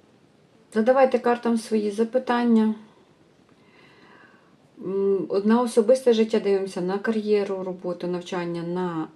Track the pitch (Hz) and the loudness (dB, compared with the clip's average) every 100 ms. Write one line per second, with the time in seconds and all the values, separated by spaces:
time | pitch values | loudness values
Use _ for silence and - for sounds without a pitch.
0 | _ _ _ _ _ _ _ 214 220 262 | _ _ _ _ _ _ _ 0 2 4
1 | 254 247 240 240 233 233 - 220 208 202 | 4 4 0 0 0 -2 -2 -2 -2 -2
2 | 226 254 254 240 240 220 220 214 - _ | -2 -2 -2 0 4 4 4 0 -10 _
3 | _ _ _ _ _ _ _ _ - _ | _ _ _ _ _ _ _ _ -20 _
4 | - - - _ _ _ _ - 175 196 | -20 -20 -20 _ _ _ _ -14 -6 -2
5 | 196 196 156 196 208 233 247 233 214 262 | 0 0 0 0 2 2 2 2 2 2
6 | 247 220 220 214 196 196 190 190 180 202 | 4 2 2 0 0 0 -2 -4 -4 -2
7 | 226 220 208 208 196 190 190 180 180 175 | -2 -2 0 0 0 -4 -6 -8 -8 -6
8 | 175 180 175 185 175 170 170 180 180 165 | -6 -6 -6 -6 -6 -6 -6 -4 -4 -4
9 | 156 | -8